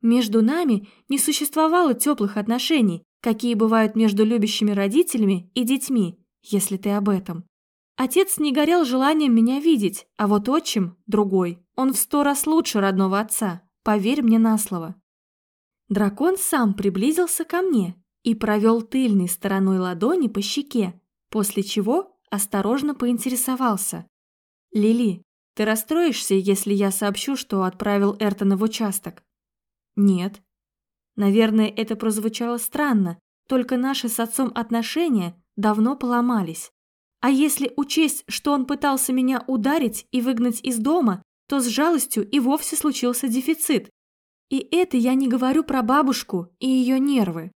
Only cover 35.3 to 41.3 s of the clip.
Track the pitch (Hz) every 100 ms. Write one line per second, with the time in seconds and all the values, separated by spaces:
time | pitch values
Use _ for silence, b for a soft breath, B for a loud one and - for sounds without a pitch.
35.3 | 175 _ - 214 214 220 277 247 240 240
36.3 | 240 175 160 - _ _ _ _ _ 247
37.3 | 269 294 - 277 - 277 - 320 - -
38.3 | - - 285 254 285 285 262 262 254 254
39.3 | 262 - 262 214 311 247 220 - 254 240
40.3 | 240 247 226 - 240 220 330 254 185 -